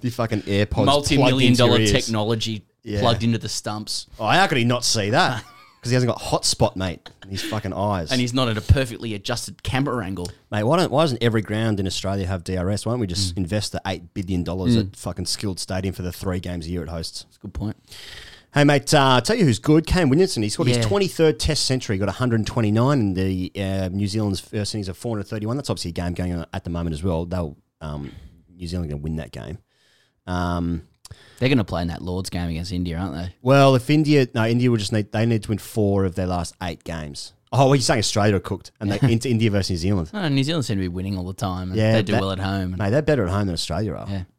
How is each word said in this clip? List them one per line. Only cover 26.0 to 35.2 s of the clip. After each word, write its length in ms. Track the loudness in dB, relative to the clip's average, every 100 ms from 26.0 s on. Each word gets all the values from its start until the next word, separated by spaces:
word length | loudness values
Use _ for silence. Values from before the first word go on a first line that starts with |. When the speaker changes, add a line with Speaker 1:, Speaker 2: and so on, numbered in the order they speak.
| -4
Speaker 1:
going 180 | -2 -4
on 120 | -4 -6
at 120 | -8
the 60 | -6
moment 240 | -4 -4
as 80 | -2
well. 220 | -2 -2 -2
They'll, 300 | -4 -6 -8 _ _
um, 300 | -10 -8 -10 -14 -20 -20 _ -14
New 100 | -8
Zealand 240 | -6 -4
gonna 120 | -6
win 140 | -6 -6
that 140 | -8
game. 260 | -12 -12 -14 _ _ _ _ _ _ -6
Um, 560 | -2 -2 -2 -2 -4 -6 _ -20 -20 -20 -4
Speaker 2:
They're 120 | 2
gonna 120 | 2
play 180 | 2 -2
in 60 | -4
that 120 | -6
Lord's 280 | -6 -6 -4
game 180 | -4 -4
against 240 | -4 -4
India, 240 | -4 -4 -4
aren't 180 | -6
they? 200 | -6 -10 -4
Speaker 1:
Well, 320 | 4 6 8
if 160 | 6 4
India, 360 | 2 6 4 4
no, 120 | 0 2
India 240 | 2 4
will 80 | 2
just 140 | 0
need, 200 | -2 -2
they 140 | 0